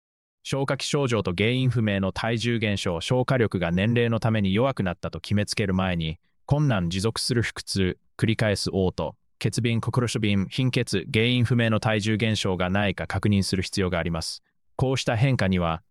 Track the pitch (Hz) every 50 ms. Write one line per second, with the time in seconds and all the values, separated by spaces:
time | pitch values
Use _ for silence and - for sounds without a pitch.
0 | _ _ _ _ _ _ _ _ _ - 143 135 139 - 143 135 - - - 147
1 | 139 120 117 104 92 95 87 90 101 113 123 131 131 131 117 123 110 107 101 98
2 | 98 92 - - - 113 120 110 110 120 120 113 110 104 101 95 - 98 87 82
3 | - - 127 127 123 - 135 123 110 98 - 92 85 85 85 92 98 113 117 120
4 | 117 117 117 110 - 113 110 107 101 95 95 107 127 139 127 - 101 90 87 -
5 | - 82 - 80 - - 101 104 104 - - - 107 95 92 92 92 92 90 85
6 | 80 78 80 - _ _ _ _ _ - 143 147 151 143 113 95 87 82 90 95
7 | 95 113 - - - - 120 117 107 - - - - - - 98 92 90 - -
8 | _ _ _ - - 110 110 - 117 107 98 - - 92 - 98 95 90 - -
9 | 82 73 - _ _ _ _ _ - 113 - - 113 120 117 113 - 117 - 127
10 | 123 110 - 120 107 104 101 98 92 - - - 131 127 - 127 117 - - 95
11 | - - - 110 113 120 123 123 117 - 131 120 117 113 110 101 - 110 110 110
12 | 98 110 110 101 113 110 107 - - 101 92 85 92 90 95 101 104 98 85 -
13 | 80 - - 95 - 110 104 98 92 - 101 92 87 - - 101 92 90 90 85
14 | 82 85 82 80 80 - - - _ _ _ _ _ _ _ - 135 131 135 127
15 | - - 120 104 135 139 127 - 104 95 95 90 87 82 80 80 - _